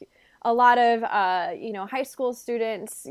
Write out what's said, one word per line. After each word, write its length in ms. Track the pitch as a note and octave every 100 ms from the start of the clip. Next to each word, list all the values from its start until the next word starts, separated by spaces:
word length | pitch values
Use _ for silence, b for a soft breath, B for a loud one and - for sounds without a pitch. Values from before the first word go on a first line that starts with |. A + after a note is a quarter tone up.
| - _ _ _
a 100 | A#3
lot 240 | A#3 B3 A#3+
of, 260 | A#3+ A#3
uh, 480 | A3+ G#3 F#3 F#3 F3 E3+
you 180 | A3+
know, 120 | G3+ G3+
high 180 | C4
school 300 | C4 - B3+
students 720 | A#3+ - A#3 A3+ G3+ A3 - -